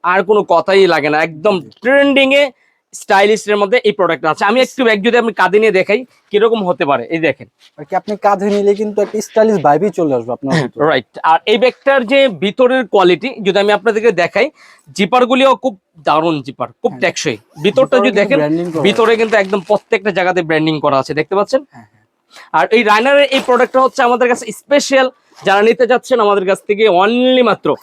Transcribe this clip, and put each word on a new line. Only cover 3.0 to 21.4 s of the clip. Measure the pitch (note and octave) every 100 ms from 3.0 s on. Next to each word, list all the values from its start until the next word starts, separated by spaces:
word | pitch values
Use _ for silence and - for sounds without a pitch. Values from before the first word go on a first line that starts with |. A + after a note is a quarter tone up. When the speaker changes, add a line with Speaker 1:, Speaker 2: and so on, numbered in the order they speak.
| - G3 G#3 G#3+ -
Speaker 1:
এর | G#3
মধ্যে | G3+ A#3+
এই | G#3
প্রোডাক্টটা | G3+ F3 D#3 D#3+
আছে। | D#3
আমি | G3+ B3
একটু | B3+ -
ব্যাগ | A#3+ G#3+
যদি | G#3 A#3+
আমি | A3+
কাঁধে | - F#3 G3+
নিয়ে | A3
দেখাই | F#3 F#3 A3 B3+ _ _
কিরকম | G#3 A3 A3+ F3+
হতে | D#3
পারে, | D#3 C3 A#2
এই | E3
দেখেন। | D#3+ C3+ - _ _ -
Speaker 2:
আর |
কি | D3 F#3
আপনি | F#3+ G#3
কাঁধে | G3+ G3+ G3+
নিলে | G3+ G3+
কিন্তু | G3+ G#3+ G#3
একটা | G#3 G#3+
স্টাইলিশ | - A3+ A3 G3+
ভাইবই | D3 D3 G3+
চলে | F#3 D#3+
আসবে | B2+ A2+
আপনার | A#2+ C3+ E3
ভিতরে। | B2 - D3+
Speaker 1:
রাইট। | C#3 - -
আর | E3+ D#3+ -
এই | A3+
ব্যাগটার | B3 - C#4 C#4 A3
যে | C#4 C4+
ভিতরের | E3+ F#3+ G#3 B3 C4 G#3+
কোয়ালিটি | G#3 F3+ F3 C4+ A#3
যদি | G3 F#3+
আমি | G3+
আপনাদেরকে | G#3 G#3 A3 A3+
দেখাই, | F3 E3+ G3+ C4 _ - _ _
জিপারগুলিও | C#3+ F#3+ B3 B3 B3+ C4+ B3
খুব | C4 G3 _ E3
দারুণ | D3+ D3+ E3 D#3
জিপার, | C3 B2 B2
খুব | _ B3
Speaker 2:
হ্যাঁ। | C3
Speaker 1:
টেকসই। | F#3 - D#3 A2
ভিতরটা | _ -
Speaker 2:
ভিতরে | E3+ G3+ C4 C4
Speaker 1:
যদি |
Speaker 2:
কিন্তু | A#3 G3+
Speaker 1:
দেখেন, | G3+ -
Speaker 2:
ব্র্যান্ডিং | D3+ E3 F3
করা | D#3+
Speaker 1:
ভিতরে | G3 G#3 A3
Speaker 2:
আছে। | A3+
Speaker 1:
কিন্তু | A3+ A3
একদম | F#3+ G3+
প্রত্যেকটা | E3 G#3 _ A3 G3+
জায়গাতে | F#3 F3+ F3+
ব্র্যান্ডিং | E3 D#3 D#3 D#3
করা | D3 C#3
আছে, | C3
দেখতে | - -
পাচ্ছেন? | G3